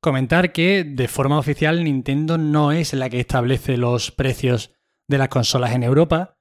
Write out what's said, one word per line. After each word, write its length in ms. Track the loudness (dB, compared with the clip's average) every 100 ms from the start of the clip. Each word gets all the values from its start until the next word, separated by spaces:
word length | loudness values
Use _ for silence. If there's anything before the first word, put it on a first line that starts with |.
Comentar 500 | 0 -2 0 2 0
que, 320 | 0 2 2
de 240 | -2 -4 -4
forma 320 | 0 0 0
oficial, 420 | 0 0 0 2
Nintendo 560 | 0 -2 -2 -2 0 0
no 360 | 0 2 2
es 200 | 0 -2
la 160 | -4 -4
que 120 | -4
establece 560 | -2 0 0 0 0 0
los 340 | 0 0 -4
precios 640 | -4 -2 0 0 0 -4 _ _ _ -2
de 100 | 0
las 120 | 0
consolas 420 | 0 0 0 0
en 120 | 0
Europa 520 | 2 2 2 0 -2 _